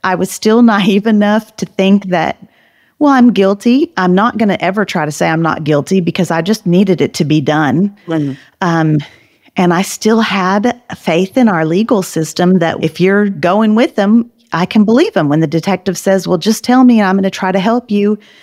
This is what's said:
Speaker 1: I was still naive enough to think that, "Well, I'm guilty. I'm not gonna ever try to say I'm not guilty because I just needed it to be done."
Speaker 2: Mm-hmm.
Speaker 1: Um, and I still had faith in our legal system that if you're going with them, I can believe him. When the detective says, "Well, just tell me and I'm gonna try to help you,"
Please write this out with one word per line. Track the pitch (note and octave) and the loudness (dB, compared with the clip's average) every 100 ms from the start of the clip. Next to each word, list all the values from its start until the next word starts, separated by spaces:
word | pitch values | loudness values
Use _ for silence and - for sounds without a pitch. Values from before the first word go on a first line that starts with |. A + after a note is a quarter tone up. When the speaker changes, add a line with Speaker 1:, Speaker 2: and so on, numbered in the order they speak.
Speaker 1:
I | F#3+ F#3 | -2 -2
was | F#3 | -4
still | - G#3+ A3 | -2 2 4
naive | A#3 G3+ F#3+ G3+ A3 | 4 4 2 0 2
enough | G#3+ G#3 G#3+ A3 - | 2 2 0 -2 -12
to | - | -10
think | - F#3+ G3 G3 | -2 2 2 0
that, | F3 D#3+ - - _ _ _ _ _ | -2 -2 -6 -14 _ _ _ _ _
"Well, | D4 | 2
I'm | C4+ B3 | 4 4
guilty. | F#3+ G3 G3+ A#3+ B3+ E4 - | 4 0 0 0 0 0 -2
I'm | F3+ | 0
not | F3+ G#3+ G#3 | 2 0 0
gonna | G#3+ F#3 | -2 0
ever | E3+ G3 | -2 -2
try | G3 F#3 D3+ | -4 -4 -6
to | |
say | D3 E3+ | -4 -2
I'm | D#3+ | 0
not | E3 D#3+ | -2 -4
guilty | D3+ D3 D3 F#3+ | -2 -2 0 -2
because | E3+ - F3 | -2 -4 -2
I | E3 | -2
just | E3+ A3 - | -2 -4 0
needed | F3 G3 F3 | 2 2 2
it | C#3 | 0
to | - | -2
be | D3+ D#3 | 0 0
done." | C3+ D3+ D3 C3+ G3+ G3+ - | 0 0 0 0 -2 -6 -8
Speaker 2:
Mm-hmm. | D#3+ C#3+ C3+ - _ | -6 -4 -8 -16 _
Speaker 1:
Um, | F3+ E3 D#3+ D3+ C#3+ _ _ _ _ - | -2 0 0 0 -4 _ _ _ _ -2
and | F3+ | 0
I | E3+ | 0
still | G3 - G#3+ A3 | -4 -4 0 0
had | A3 G3 F#3 G3+ A3+ A#3 _ - | 0 -2 -2 0 -2 -6 _ -10
faith | - E3 F#3 - | -4 -2 0 0
in | A#3 | 2
our | F3 | 2
legal | D#3+ F3 A3+ A3 | 0 0 0 -2
system | F3+ - D#3 - F3+ F#3+ | -2 -6 -6 -2 2 2
that | E3 - | 0 -2
if | D#3+ - | -6 0
you're | F3+ G3+ G3+ | 0 2 0
going | F3+ C#3 G3+ A3 | -2 -2 0 2
with | G#3+ D#4+ - | 2 0 0
them, | G3+ A#3 A#3 _ _ | 2 2 0 _ _
I | D#3+ F#3 | -4 0
can | A3 | 2
believe | G3+ A#3 G4 | 2 2 2
him. | G#3+ D3+ | 0 0
When | D3+ | 0
the | D#3+ | 0
detective | D#3+ - F#3 - F3 | -2 -2 -4 -4 -4
says, | - F#3+ E3+ | 0 0 0
"Well, | F3 | -2
just | G3+ A3+ | -2 -4
tell | - B3+ | 0 4
me | B3+ A3+ | 4 4
and | G3 | 2
I'm | G3 | 0
gonna | F#3+ | -2
try | - F#3 | -4 -4
to | F#3+ | -2
help | F#3+ A#3+ A#3+ | 0 -2 -2
you," | G3+ G3+ G#3 - _ | -2 0 -4 -8 _